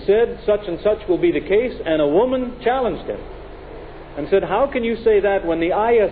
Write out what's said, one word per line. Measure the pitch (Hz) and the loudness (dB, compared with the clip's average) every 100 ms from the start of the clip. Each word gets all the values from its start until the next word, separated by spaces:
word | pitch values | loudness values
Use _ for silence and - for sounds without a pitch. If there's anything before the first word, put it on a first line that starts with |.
| - | 2
said, | 214 233 - - | 2 2 -2 -2
"Such | 208 190 | -2 -2
and | 160 | -2
such | 208 214 - | 0 0 0
will | 165 | 2
be | 170 | 2
the | 151 | 0
case," | - 208 247 - | 2 0 0 -4
and | 165 156 | -2 2
a | 143 | 4
woman | 170 254 262 247 - | 4 2 0 -4 -2
challenged | 226 262 226 139 | -2 0 -2 -4
him | - 98 - - - - - - - - - 143 | -8 -10 -10 -16 -16 -16 -16 -16 -16 -16 -14 -10
and | 151 | 0
said, | 196 | 0
"How | 170 202 277 | 2 0 0
can | 254 | 0
you | 233 226 | -2 0
say | 226 208 | 4 4
that | 202 196 | 4 0
when | 165 165 | 0 0
the | 170 | 0
ayah | 180 226 233 208 | 0 4 4 2